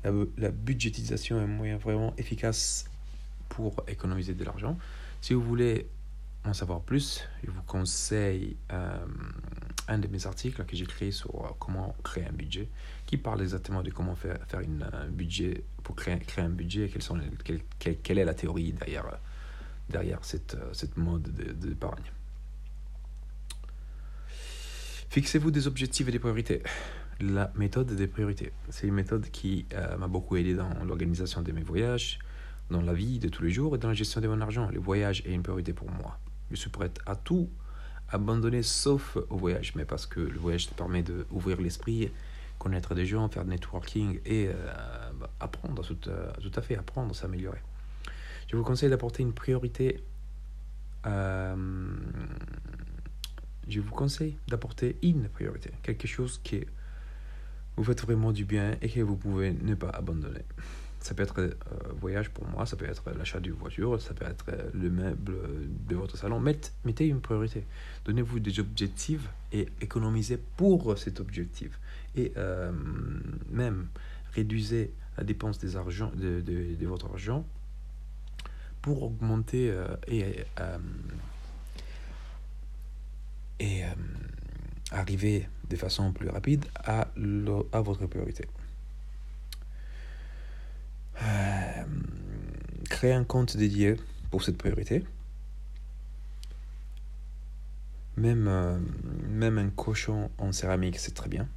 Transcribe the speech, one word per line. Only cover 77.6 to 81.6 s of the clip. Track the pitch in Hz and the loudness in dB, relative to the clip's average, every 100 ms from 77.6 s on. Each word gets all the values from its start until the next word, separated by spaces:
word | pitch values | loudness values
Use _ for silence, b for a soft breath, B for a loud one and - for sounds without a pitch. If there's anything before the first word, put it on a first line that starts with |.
| - - - - - - - - B B B B | -10 -10 -8 -8 -8 -8 -10 -8 B B B B
pour | 143 139 | 2 2
augmenter, | 123 110 113 110 113 127 123 | 2 0 4 4 4 4 4
euh, | 92 95 90 - | 2 0 -4 0
et, | 117 98 101 - - | 2 2 0 -4 -4
euh, | 90 85 87 87 92 - B B B B | -2 -2 -4 -6 -6 -6 B B B B